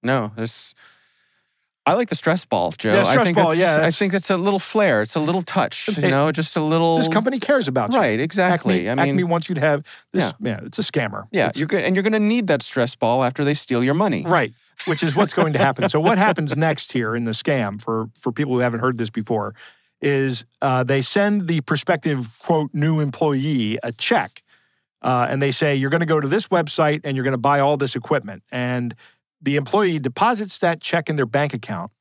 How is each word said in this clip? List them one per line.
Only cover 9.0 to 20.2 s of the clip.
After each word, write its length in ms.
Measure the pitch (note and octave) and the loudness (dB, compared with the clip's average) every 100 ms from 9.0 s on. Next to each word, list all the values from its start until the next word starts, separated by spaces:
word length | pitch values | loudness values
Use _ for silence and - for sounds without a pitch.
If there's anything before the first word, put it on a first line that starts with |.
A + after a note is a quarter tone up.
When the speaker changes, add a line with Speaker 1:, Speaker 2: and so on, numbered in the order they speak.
Speaker 1:
I 40 | - | 2
mean 100 | F#3 | 2
Speaker 2:
Acme 80 | |
wants 260 | F3+ E3+ D#3+ | 0 -2 -2
you 60 | E3+ | 0
to 60 | |
have 220 | D3+ D3 D3+ - _ | 0 0 -4 -20 _
this. 180 | F#3 C3+ - | -2 -2 -2
Speaker 1:
Yeah. 120 | B2 G#2 | -6 -6
Speaker 2:
Yeah, 0 | - | -8
it's 120 | - | -6
a 60 | |
scammer. 440 | - D3+ A2 G2+ G#2 | -2 -2 -2 -6 -6
Speaker 1:
Yeah, 160 | F#3+ F#2+ | 0 0
Speaker 2:
It's 100 | - | 0
Speaker 1:
you're 80 | D3+ | -2
go-, 120 | F#3+ | 0
and 160 | D#3+ F#3 | 0 0
you're 80 | |
gonna 160 | G3+ G#3+ | 2 2
need 260 | G#3 A#3 G3 | 2 0 2
that 140 | C#3+ | 0
stress 340 | - - A#2+ - | 0 -2 -2 0
ball 280 | A2+ B2 | 0 2
after 200 | B2 B2+ | 0 0
they 120 | C#3+ D3 | -2 -2
steal 280 | - A#2+ | -2 0
your 120 | B2+ D3+ | 2 2
money. 280 | G#3 D3 E3 | 2 0 0
Speaker 2:
Right, 280 | E3+ A2+ A#2 _ _ - | 0 0 -6 _ _ -4
which 160 | D3+ | 0
is 140 | E3 D3 | 0 2
what's 180 | G3+ | 0
going 200 | - D#3+ | 2 0
to 60 | C#3+ | 2
happen. 300 | C3+ C3 F#3+ | 2 2 0
So 100 | D3+ | 2
what 200 | E3 G#3 | 2 4
happens 360 | G#3 F3 D3+ C3+ | 2 2 -2 0
Speaker 1:
<laughs> 100 | D#3+ | 0
Speaker 2:
next 220 | D3 - | 0 -4
here 240 | C3 A2+ A#2 | -4 -2 -2
in 80 | |
the 80 | A#2 | -2
scam 500 | A2 - C#3 G#2 G#2 | -4 0 0 -2 -4
for, 280 | - A2+ A2 _ | -4 -4 -4 _
for 120 | - | -6
people 220 | A#2 D3 | -4 -2
who 60 | B2+ | 0
haven't 220 | B2 A#2 | 0 0
heard 160 | B2+ A#2+ | -2 -2
this 120 | A2+ | -4
before 460 | A2 G#2 A2 G#2 A2 - _ _ _ | -6 -4 -4 -4 -10 -20 _ _ _
is, 440 | C#3+ C#3 | -2 0